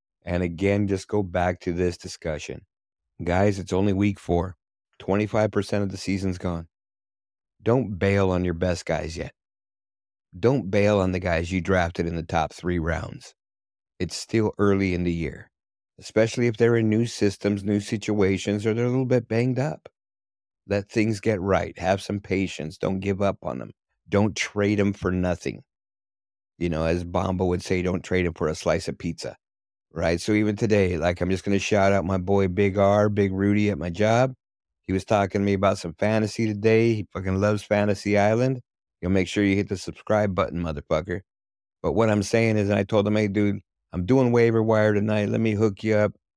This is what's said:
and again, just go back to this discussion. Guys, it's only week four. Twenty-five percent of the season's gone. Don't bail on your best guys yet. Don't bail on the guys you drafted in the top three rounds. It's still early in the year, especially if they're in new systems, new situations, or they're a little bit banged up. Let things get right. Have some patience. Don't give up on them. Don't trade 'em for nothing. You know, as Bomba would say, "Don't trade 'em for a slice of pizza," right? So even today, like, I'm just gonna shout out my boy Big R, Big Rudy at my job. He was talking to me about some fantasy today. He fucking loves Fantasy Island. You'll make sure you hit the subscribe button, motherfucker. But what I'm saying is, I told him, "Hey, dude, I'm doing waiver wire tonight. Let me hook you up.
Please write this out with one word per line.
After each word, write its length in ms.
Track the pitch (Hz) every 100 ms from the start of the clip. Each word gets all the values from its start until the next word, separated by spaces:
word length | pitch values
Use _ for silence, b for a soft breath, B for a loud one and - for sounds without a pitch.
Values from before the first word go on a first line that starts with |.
| _ _
and 200 | 87 87
again, 440 | 90 85 98 101 101
just 220 | 95 -
go 140 | 104
back 360 | 95 90 90 92
to 140 | -
this 240 | 87 90 85
discussion. 680 | - - 85 76 - - - _ _ _ _ _
Guys, 380 | 80 90 101 98
it's 140 | 87
only 180 | 92 101
week 260 | 95 104 98
four. 380 | - 85 92 - _ _ _ _
Twenty-five 540 | - 101 104 113 107
percent 320 | 104 98 104
of 80 | 98
the 60 | 92
season's 400 | - 95 95 90
gone. 320 | 92 85 82 _ _ _ _ _ _ _ _ _
Don't 360 | - 123 104 95
bail 320 | 98 98 95
on 160 | 90 90
your 80 |
best 320 | 82 90 87 -
guys 320 | 78 80 80
yet. 160 | - - _ _ _ _ _ _ _ _ _ 90
Don't 320 | 113 139 92
bail 300 | 104 101 104
on 140 | 92
the 60 | 92
guys 320 | 92 82 87
you 100 | 95
drafted 440 | 82 92 85 87 85
in 100 | 82
the 60 |
top 320 | 80 82 78
three 240 | - 87 87
rounds. 560 | 80 78 78 - - _ _ _ _ _ _ _
It's 180 | 87 -
still 380 | - 113 107 -
early 340 | 101 98 98
in 100 | 87
the 100 | 87
year, 360 | 85 76 - - _ _ _ _ -
especially 500 | - - 113 - 120
if 100 | 110
they're 180 | 117 117
in 140 | 110
new 180 | 107 117
systems, 560 | - 104 98 104 101
new 160 | 98 104
situations, 840 | 101 110 104 104 95 95 - 104 110
or 80 |
they're 120 | 110 123
a 40 |
little 160 | 127 127
bit 220 | 127 110
banged 300 | 113 127 123
up. 320 | 147 156 - _ _ _ _ _ _ _ -
Let 220 | 101 101
things 300 | 120 107 104
get 220 | 113 104
right. 360 | 95 90 85 -
Have 220 | 90 95
some 160 | - 104
patience. 580 | - 95 92 - 78 -
Don't 220 | - 95
give 220 | 95 95
up 160 | 98 95
on 160 | 80 62
them. 120 | 57 - _ _ _
Don't 260 | 101 107 -
trade 440 | - 104 101 104
'em 140 | 101
for 180 | 98 95
nothing. 520 | 92 90 87 - 52 - _ _ _ _ _ _ _ _ _
You 100 | 87
know, 160 | 80 80
as 180 | 87
Bomba 420 | 87 90 95 92 92
would 180 | 87
say, 180 | - 92
"Don't 220 | 90 90
trade 220 | - 92 90
'em 80 |
for 140 | 82 80
a 80 | 78
slice 320 | 87 82 82
of 100 | 69
pizza," 400 | 85 82 58 - _ _ _ _ _
right? 300 | 78 85 87
So 120 | -
even 220 | 107 107 104
today, 420 | 113 104 92 87
like, 240 | 82 87
I'm 100 | 87
just 120 | 95 -
gonna 120 | 101
shout 360 | - 107 98
out 120 | 98 85
my 120 | 95
boy 300 | 90 101 98
Big 300 | 90 101 98
R, 320 | 98 104 104
Big 220 | 104 98
Rudy 400 | 92 101 104 104
at 80 | 85
my 100 | 87
job. 460 | 85 104 117 131 127 _ _ _ _
He 120 | -
was 120 | 95 -
talking 360 | 107 98 104
to 40 | 101
me 80 |
about 260 | 98 98 95
some 160 | 85 78
fantasy 500 | 104 110 107 - 110
today. 480 | 104 110 113 117
He 140 | 110 -
fucking 300 | 92 92 95
loves 220 | 104 104
Fantasy 560 | - 104 104 98 101 101
Island. 420 | 101 113 127 131 - _ _ _
You'll 100 | 87
make 160 | 95 92
sure 160 | -
you 120 | 101 98
hit 120 | 95
the 100 | 95
subscribe 580 | - - - 107 104 92
button, 260 | 82 82
motherfucker. 600 | 85 73 - 78 92 107 - _ _ _ _ _
But 120 | 87
what 180 | 80 113
I'm 100 | 104
saying 360 | 98 117 113 107
is, 120 | 101
I 140 | 101
told 240 | 95 110 101
him, 80 | 107
"Hey, 120 | 107
dude, 340 | 98 101 101 - _ _
I'm 120 | 87 90
doing 260 | 131 123
waiver 300 | 120 117 113
wire 320 | 110 110 107
tonight. 360 | 104 107 107 104
Let 120 | 113
me 120 | 113
hook 300 | 104 110 95
you 120 | 110 107
up. 200 | 104 - _